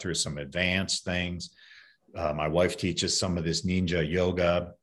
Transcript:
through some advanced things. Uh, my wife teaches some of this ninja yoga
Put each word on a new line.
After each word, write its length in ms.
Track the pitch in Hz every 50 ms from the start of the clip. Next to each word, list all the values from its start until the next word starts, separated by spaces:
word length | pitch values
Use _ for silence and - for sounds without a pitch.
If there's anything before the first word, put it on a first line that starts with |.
through 140 | - 92 82
some 240 | 80 - - 73 73
advanced 640 | 73 69 73 87 92 90 90 95 95 92 - - -
things. 500 | 95 90 90 90 90 87 85 - - - - - - - - - - - _ _ - -
Uh, 160 | 82 85 76 73
my 140 | 78 78 78
wife 280 | 78 87 90 87 -
teaches 420 | - - 90 82 - 95 87 - -
some 200 | 104 92 87 87
of 60 | 80
this 200 | 82 80 - -
ninja 420 | 92 92 92 92 85 87 85 78
yoga 680 | 73 85 90 90 90 87 90 87 87 87 87 - - - -